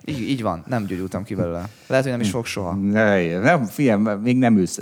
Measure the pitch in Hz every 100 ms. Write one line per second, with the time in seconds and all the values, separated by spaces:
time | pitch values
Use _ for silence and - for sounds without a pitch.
0 | - 147 110 135 107 85 80 123 98 92
1 | 92 90 101 98 87 85 95 - - 131
2 | 135 120 107 120 117 - 90 98 98 107
3 | 107 98 85 87 120 170 107 - 139 104
4 | 107 101 117 127 123 107 90 -